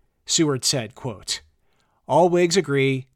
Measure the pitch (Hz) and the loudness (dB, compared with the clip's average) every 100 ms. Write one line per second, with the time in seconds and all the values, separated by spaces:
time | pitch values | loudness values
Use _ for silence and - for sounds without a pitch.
0 | _ _ - - 156 131 - 139 107 - | _ _ -4 0 0 0 -2 -4 -6 -10
1 | 131 92 - - - _ _ _ _ _ | -12 -12 -10 -12 -12 _ _ _ _ _
2 | - 143 180 175 175 185 147 139 135 135 | 0 2 4 4 2 0 0 0 0 -2
3 | - | -8